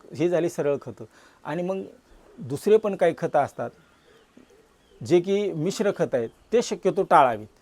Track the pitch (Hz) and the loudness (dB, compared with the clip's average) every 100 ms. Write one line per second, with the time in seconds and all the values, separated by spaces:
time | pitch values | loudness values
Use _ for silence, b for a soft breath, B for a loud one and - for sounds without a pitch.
0 | - 151 175 175 165 - 147 139 127 104 | -14 -4 0 0 0 -2 -2 -2 -6 -16
1 | - b b b - 165 180 190 196 - | -18 b b b -8 -6 -4 -6 -10 -18
2 | _ - - - 139 139 214 214 214 190 | _ -20 -20 -16 -10 -4 2 4 2 0
3 | 175 160 170 151 127 - 117 - b b | 0 0 -2 0 0 -4 -10 -12 b b
4 | b b b - _ _ _ _ _ - | b b b -20 _ _ _ _ _ -14
5 | 107 175 180 196 202 160 165 - 202 - | 2 2 4 0 -2 -4 -4 -2 -2 -2
6 | 151 131 113 - _ 233 240 196 190 175 | -2 -2 -4 -10 _ 0 0 -2 0 0
7 | 180 170 131 110 107 b | 4 6 6 2 -8 b